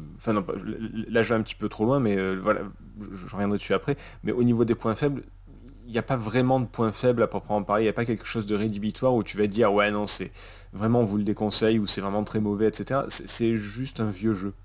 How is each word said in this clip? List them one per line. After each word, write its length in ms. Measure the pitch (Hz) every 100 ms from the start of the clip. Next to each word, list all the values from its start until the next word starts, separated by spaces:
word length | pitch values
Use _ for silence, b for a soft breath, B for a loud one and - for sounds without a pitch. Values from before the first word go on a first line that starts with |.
| - -
enfin, 160 | -
non, 80 | 104
pas, 100 | 90 98 107 110 110 110 107
là, 140 | 117
je 80 | 107
vais 40 |
un 80 | 113
petit 120 | 107
peu 160 | - 104
trop 160 | - 110
loin, 140 | 139
mais, 180 | 117 98
euh, 200 | 95 95
voilà, 180 | 104 104 101 98 - 104
je, 260 | 101 95 92
je 60 |
reviendrai 240 | 95 101 101
dessus 160 | -
après. 240 | 95 - 139 B B
Mais 100 | 104
au 100 | 123
niveau 240 | 120 117 113
des 80 |
points 200 | 113 113
faibles, 280 | 107 147 131 - - - - - - 120
il 60 |
n'y 60 | 113
a 40 |
pas 140 | 107 131
vraiment 440 | 107 120 127 131
de 60 | 117
points 260 | - 113
faibles 300 | 101 123 120
à 40 | 107
proprement 360 | 101 - 104
parler. 220 | 98 104
Il 20 | 110
n'y 40 |
a 40 |
pas 100 | 101
quelque 220 | 117 110 -
chose 180 | 117
de 100 | 101
rédhibitoire 600 | 104 110 101 107 - 131
où 80 | 120
tu 160 | 98 95
vas 60 |
te 80 | 107
dire, « 200 | 101 107
Ouais, 160 | 104 104
non, 160 | 104 104
c'est 240 | - 92 B B B B
vraiment, 260 | 95 110 123
on 40 |
vous 120 | 107 104
le 80 |
déconseille », 540 | 104 101 107 - 110 113
ou « 60 | 101
C'est 160 | -
vraiment 220 | 98 104
très 160 | 104 110
mauvais », 260 | 107 101 107
et 60 |
cetera. 320 | - 98 135 -
C'est, 180 | - -
c'est 300 | - 117 113
juste 440 | 104 107 135 -
un 100 | 107
vieux 240 | 92 110
jeu. 180 | 98 98 -